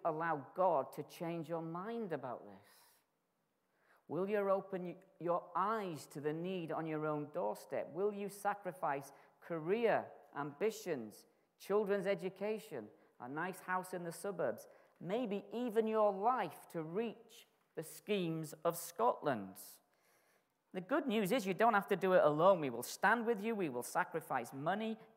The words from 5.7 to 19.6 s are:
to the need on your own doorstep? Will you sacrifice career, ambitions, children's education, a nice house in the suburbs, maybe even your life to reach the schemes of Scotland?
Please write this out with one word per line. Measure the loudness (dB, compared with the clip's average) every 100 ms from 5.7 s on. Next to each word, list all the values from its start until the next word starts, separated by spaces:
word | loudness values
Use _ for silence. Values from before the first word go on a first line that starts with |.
| 0 -2 -6 -10
to | -4
the | -2
need | -2 -2 -4 -4
on | -4 -2
your | -2 0
own | -2 -2
doorstep? | -2 -2 -4 -4 -4 -4
Will | 0 0
you | 0 -6
sacrifice | -4 -4 -4 -6 -4 -2 -2 -6 -16 -20 _ -8
career, | -4 0 2 4 2 0 -10 -14 -8
ambitions, | -8 -2 -2 -2 -4 -4 -6 -14 -20 _ _ _
children's | 0 2 2 2 0
education, | -2 -4 -4 -4 -4 -6 -10 -10 -16 _ -14
a | -8
nice | -4 -4 -6 -4
house | -2 -2
in | -6
the | -6
suburbs, | -6 -6 0 0 -2 -10 -20 _ _
maybe | -4 -2 -2 -4 -4
even | -4 0 2 2
your | 4 4
life | 4 2 2 -2 -6 -10
to | -6
reach | -4 -2 -4 -6 -16 -20 -20 _ _ -12
the |
schemes | -10 -12 -2 0 2 -2 -4 -2 -2
of | -2
Scotland? | -6 0 2 2 0 -2 -4 -12